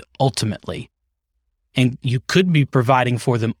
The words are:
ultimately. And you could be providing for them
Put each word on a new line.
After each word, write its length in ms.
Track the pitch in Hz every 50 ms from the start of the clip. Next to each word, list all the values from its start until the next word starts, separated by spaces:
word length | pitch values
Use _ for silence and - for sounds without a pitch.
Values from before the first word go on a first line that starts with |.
| - _ _ -
ultimately. 680 | 135 131 - - 113 110 92 - - - 82 - - - _ _ _ _ _ _ _ _ _ _ _ _ _ _ _ _ -
And 220 | 131 127 123 131 -
you 200 | - 127 120 127 -
could 260 | - - 180 190 180 165
be 100 | 147 135
providing 540 | - - 131 117 131 135 127 123 123 123
for 200 | 113 - 123 120
them 160 | 113 113 117 - -